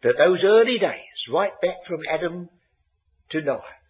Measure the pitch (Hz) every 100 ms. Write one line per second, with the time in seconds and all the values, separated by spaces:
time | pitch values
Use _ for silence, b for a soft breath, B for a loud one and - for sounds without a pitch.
0 | 120 123 160 180 190 220 240 240 175 -
1 | - - - 143 202 - - - - 165
2 | 156 160 170 175 170 _ _ _ _ _
3 | _ _ _ 156 143 131 - - _